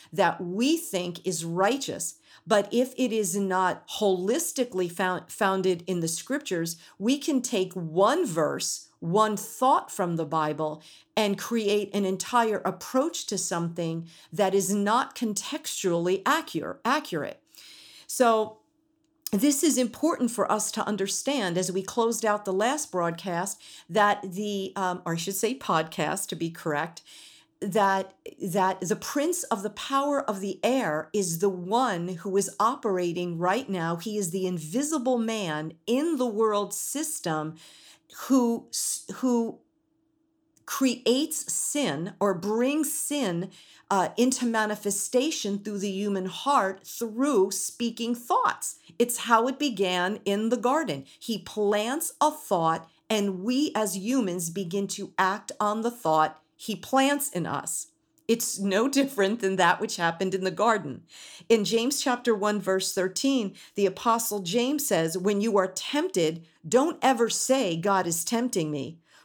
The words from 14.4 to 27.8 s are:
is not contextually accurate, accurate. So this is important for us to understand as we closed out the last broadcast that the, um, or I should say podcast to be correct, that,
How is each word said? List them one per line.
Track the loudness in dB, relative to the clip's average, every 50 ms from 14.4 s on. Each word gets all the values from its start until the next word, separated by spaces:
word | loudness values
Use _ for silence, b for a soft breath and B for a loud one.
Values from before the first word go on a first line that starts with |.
| 2 4 4
is | 2 2 2 0
not | 0 2 2 2 2 2 0 -4
contextually | -4 -4 -4 -4 -4 -6 -6 -6 -6 -6 -6 -6 -2 0 0 2 2 2 2 0 2 2
accurate, | 2 2 0 0 -4 -6 -6 -6 -6 -8 -4 -2
accurate. | 0 0 0 -2 -4 -6 -4 -4 -6 -8 -12 _ B B B B B B B B B B B B
So | B 2 4 4 6 6 4 2 -2 -6 -18 _ _ _ _ _ _ _ _ _ _ _ _ -8 -2
this | 0 2 4 4 4 4
is | 4 4 4
important | 4 0 0 -2 0 0 0 2 2 0 0
for | 2 0 0 2
us | 2 0 0 -2
to | -4 -4 -2
understand | -2 -2 -2 -2 -2 -2 -2 -2 -2 0 0 0 0 0
as | 0 0 0
we | -2 -4 -4
closed | -4 0 0 0 2 0 0 0
out | 0 0 0 0
the | -2 0
last | 0 2 2 0 -2 -4 -4
broadcast | -2 -2 0 0 -2 -4 -6 -4 -2 -2 -2 -4 -6 -10 B B B B B B
that | 2 4 6 4 4 2 -2
the, | -8 -6 -4 -4 -2 -2 -2 -4 -4 -4
um, | -2 -2 -2 -2 -4 -4
or | -4 -4
I |
should | -2 -2 -4 -4
say | -2 -2 -2 -2
podcast | -4 -2 0 0 0 0 0 -2 -2 -2 0 0 -4 -4 -6
to | -6
be | -4 -4 -6
correct, | -6 -6 -4 -2 -2 -2 -2 -4 -8 -16 B B B B B B B B B B _ -8
that, | -6 0 2 4